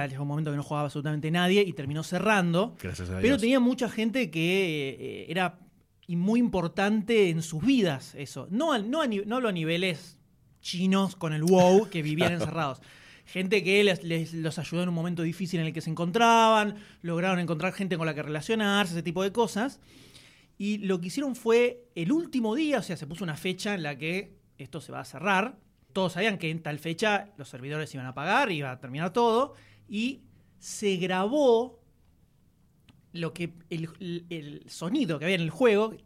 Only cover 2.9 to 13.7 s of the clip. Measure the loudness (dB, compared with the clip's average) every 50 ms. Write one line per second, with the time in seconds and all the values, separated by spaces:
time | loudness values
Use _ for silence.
2.9 | -6 -6 -6 -6 -2 2 4 4 4 4 4 2 4 4 4 2 2 0 -2 -4
3.9 | -2 -2 -2 0 0 0 -2 -2 -2 -2 0 2 2 2 2 0 0 -2 -4 -6
4.9 | -6 -8 -10 -12 -12 -12 -10 -6 -2 -2 -2 -2 -4 -8 -18 -20 _ _ _ _
5.9 | _ _ _ -6 -4 -2 0 2 4 4 2 2 2 0 -2 -2 -2 0 0 2
6.9 | 2 0 0 2 4 4 4 4 2 0 -4 -4 -6 -2 2 4 4 4 4 2
7.9 | 2 -2 -6 -12 -14 -14 -12 -12 -10 -12 -10 -6 -4 -2 0 0 0 0 -2 -2
8.9 | -2 -2 0 0 -2 -2 -4 -2 -2 -2 0 0 0 0 0 0 0 0 0 -2
9.9 | -4 -6 -10 -18 -20 _ _ _ _ _ _ _ _ _ -12 -10 -4 0 2 2
10.9 | 4 4 2 0 -2 -6 -6 -4 -2 0 4 6 8 8 10 10 8 8 6 4
11.9 | -2 -4 -2 -2 0 2 2 0 2 0 -2 -2 -2 -2 -2 -2 -4 -6 -12 -20
12.9 | -20 -20 -20 -20 -20 -20 _ -10 -6 -4 -2 0 0 0 2 4